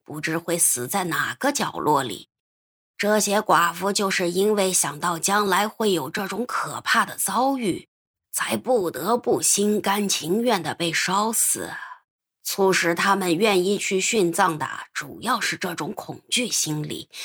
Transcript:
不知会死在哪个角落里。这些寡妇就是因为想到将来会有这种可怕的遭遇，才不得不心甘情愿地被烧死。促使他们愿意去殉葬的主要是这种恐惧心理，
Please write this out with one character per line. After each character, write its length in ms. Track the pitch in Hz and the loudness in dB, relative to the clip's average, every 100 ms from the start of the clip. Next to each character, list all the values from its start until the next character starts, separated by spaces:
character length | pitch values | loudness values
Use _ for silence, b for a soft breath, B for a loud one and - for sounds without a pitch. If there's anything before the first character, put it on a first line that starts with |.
不 180 | - 147 | -14 -8
知 180 | 151 160 | -4 -4
会 180 | 165 170 | -2 0
死 300 | - - 120 | 2 0 -2
在 180 | 196 | -2
哪 300 | 180 143 - | -2 -2 -2
个 180 | - 269 | 0 0
角 200 | 277 190 | 0 -2
落 300 | - 80 147 | -2 2 2
里。 260 | 127 98 - _ _ _ _ _ _ - | 0 -8 -12 _ _ _ _ _ _ -4
这 240 | 208 214 | 2 2
些 200 | 202 202 | 2 0
寡 340 | 208 160 170 | 4 4 4
妇 180 | 170 190 | 0 -2
就 180 | 202 196 | 0 0
是 200 | 190 175 | 0 0
因 240 | 175 208 | 2 2
为 180 | 208 190 | 2 2
想 260 | 180 151 147 | 2 0 -2
到 200 | 170 165 | -2 -2
将 280 | - 202 208 | 0 2 2
来 220 | 185 214 | 2 0
会 240 | - 220 | 0 2
有 160 | 175 165 | 2 0
这 180 | 208 190 | -6 -6
种 200 | 190 247 | -6 -4
可 340 | - 151 117 | -4 -4 -6
怕 240 | - 226 | 0 2
的 120 | 196 - | 2 -2
遭 420 | - 196 269 269 | -2 2 2 2
遇， 300 | 220 113 - _ _ _ _ | 0 -2 -6 _ _ _ _
才 240 | - - 220 | -6 -2 -2
不 340 | 214 247 175 | 2 2 2
得 260 | 127 156 240 | -2 0 0
不 260 | - - | 2 2
心 380 | - - 208 208 | 2 2 2 2
甘 280 | 196 202 202 | 0 0 0
情 320 | - 156 202 | -2 0 2
愿 200 | 240 202 | 2 2
地 120 | 151 | 0
被 180 | - 170 | -2 -2
烧 400 | 160 - 185 220 | 0 0 0 2
死。 380 | 220 - 107 82 - - - _ _ _ _ | 2 0 0 -4 -10 -14 -18 _ _ _ _
促 300 | - - 190 | -6 2 4
使 220 | 175 175 | 4 2
他 220 | 170 185 196 | 2 2 2
们 200 | 180 165 | 2 2
愿 280 | 220 190 | 4 4
意 120 | 180 202 | 2 0
去 240 | - 190 | 0 -2
殉 320 | 190 226 170 | 0 2 2
葬 240 | 170 190 151 | 2 0 0
的 120 | 139 - - | -6 -8 -10
主 260 | - 143 - | -10 -10 -8
要 200 | 208 247 | -4 -2
是 160 | - - | -2 -4
这 180 | 180 | -6
种 180 | 170 156 | -6 -8
恐 300 | - - 143 - | -8 -12 -14 -6
惧 180 | - 240 | -4 -2
心 320 | - 151 151 | -2 -2 -2
理， 300 | 151 - - B | -4 -8 -10 B